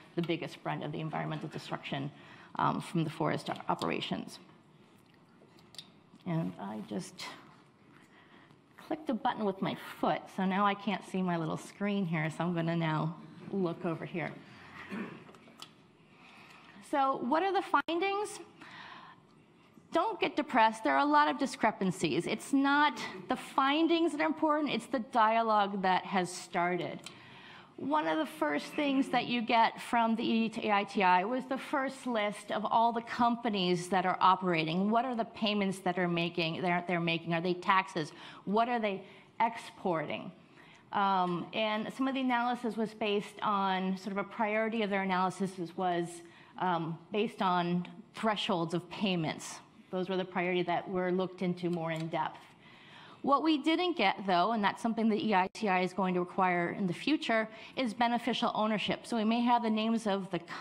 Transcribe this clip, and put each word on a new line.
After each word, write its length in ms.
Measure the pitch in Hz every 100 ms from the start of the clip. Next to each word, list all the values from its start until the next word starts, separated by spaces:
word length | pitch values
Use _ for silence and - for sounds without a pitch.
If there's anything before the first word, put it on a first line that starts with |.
| - 170
the 60 |
biggest 420 | 170 160 143 -
brunt 180 | 160 151
of 120 | 147
the 80 | 160
environmental 480 | 160 156 156 151 151
destruction, 600 | 151 - - - 143 147 - - - - -
um, 260 | 147 -
from 220 | - 165
the 60 | 156
forest 400 | - 151 - -
o-, 40 | - -
operations. 680 | 170 - - - - - - - - - - - - - - - - - - - - - - - - 185
And 280 | 165 180 180
I 200 | 196 214 190
just 380 | 202 - - - - - - - _ - - - - - - - - _ -
clicked 320 | - 311 -
a 40 |
button 320 | 226 247 240 202
with 160 | 190
my 160 | 156 - - -
foot, 200 | 220 156 - -
so 80 |
now 220 | 190 190 202
I 80 |
can't 300 | 196 214 185 -
see 160 | 190
my 160 | 185 170
little 180 | 160 175
screen 500 | - - 202 202 175
here, 240 | 165 156
so 140 | -
I'm 100 | 170
gonna 220 | 170 165 165
now 400 | 160 156 160 175 - - -
look 340 | 196 170 170 175
over 180 | 160
here. 300 | 165 175 147 - - - - - - - - - - - - - - - - - - - - - - - - 202 -
So 300 | 294 269 269
what 180 | 247 311
are 120 | 392
the 100 | 370 - 285 294
findings? 540 | 339 392 403 415 - - - - - - - - - - - - - - - -
Don't 260 | 330 440 359
get 160 | 330 302
depressed. 480 | - 240 220 220
There 100 | 294
are 120 | 277 294
a 40 |
lot 200 | 294 302
of 80 | 269
discrepancies. 880 | 262 - 220 208 190 - 160 135 180
It's 240 | 220 -
not 500 | 269 277 285 294 233 - - -
the 80 | 240
findings 720 | - - 269 302 320 330 330
that 80 | 294
are 60 | 320
important, 460 | 311 311 302 285
it's 140 | 233 -
the 120 | 269
dialogue 840 | 214 240 220 226 226 214 196 196
that 220 | 185 180 -
has 240 | 190 175
started. 680 | - - 180 175 180 147 - - - - - - - - -
One 300 | 269 302 320
of 120 | 311
the 80 | 294
first 400 | - 302 294 -
things 360 | - 285 269 -
that 160 | 247 -
you 160 | 240
get 400 | 226 226 220 -
from 340 | - 240 226 226
the 80 |
E 480 | - 226 226 220 214
I 120 | 202
T 180 | 202 208
I 220 | 180 180
was 220 | 202 254 254
the 120 | 262
first 480 | - 294 269 269 254
list 460 | 226 208 202 -
of 120 | 220
all 300 | 196 233 233
the 80 | 233
companies 880 | 233 - 240 240 240 208 180 175 175
that 160 | 190 185
are 120 | -
operating. 680 | 185 185 185 165 156 175 202
What 120 | 226
are 120 | 262 226
the 100 | 220
payments 540 | - 208 208 196 190
that 180 | 185 180
are 100 | 175
making, 540 | 175 170 - - 131
they're, 220 | 180 175 175
they're 120 | 175
making? 340 | 170 165 165
Are 80 | 165
they 140 | 180 180
taxes? 560 | 208 190 190 175 147 - - - -
What 240 | 214 233
are 100 | 240
they 220 | 214 190 - - - -
exporting? 920 | 185 - - - 196 160 147 110 - - - - - - -
Um, 540 | 208 196 190 180 175 - -
and 360 | 214 214 214
some 140 | - 269
of 60 |
the 80 | 269
analysis 560 | 254 240 247 240 226 202
was 160 | 214
based 460 | - 214 202 202 -
on, 560 | - 202 196 185 190 190
sort 140 | 202
of 80 | 196
a 60 | 190
priority 580 | - 208 214 220 233
of 80 | 202
their 100 | 196
analysis 560 | 190 180 185 180 185 190
was, 180 | 165 -
was, 320 | 185 175 170 - - - - -
um, 400 | 185 170 160 165 -
based 300 | 214 226 -
on 460 | 190 180 175 175 175 - -
thresholds 640 | - 220 190 - 175 165 170
of 120 | -
payments. 680 | - 202 175 151 - - - - - -
Those 180 | 185 185
were 100 | 185
the 80 | 185
priority 360 | 185 180 180
that 240 | 175 170 -
were 240 | 185 185
looked 300 | 185 180 -
into 300 | 185 175 175
more 200 | 170 165
in 180 | 160 165
depth. 280 | 160 - - - - - - - - - -
What 200 | - 277
we 160 | 320 302
didn't 380 | 302 320 359 -
get, 180 | 190 - 196
though, 280 | 175 196
and 100 | 226
that's 180 | 196 -
something 260 | 226 220 220
the 200 | 208 220
E 80 | 185
I 120 | 185
T 160 | - 208
I 120 | 185
is 120 | 185
going 220 | - 185 180
to 40 |
require 500 | 175 - 185 175 170
in 160 | - 185
the 60 |
future, 540 | 165 269 311 285 226 220 - - -
is 180 | 247
beneficial 580 | 202 233 240 254 220 233 -
ownership. 500 | 214 214 - - -
So 100 | 233
we 80 |
may 180 | 214 240
have 200 | 240 240
the 80 | 220
names 380 | 214 226 226 214
of 240 | 196 185
the 80 | 170 - -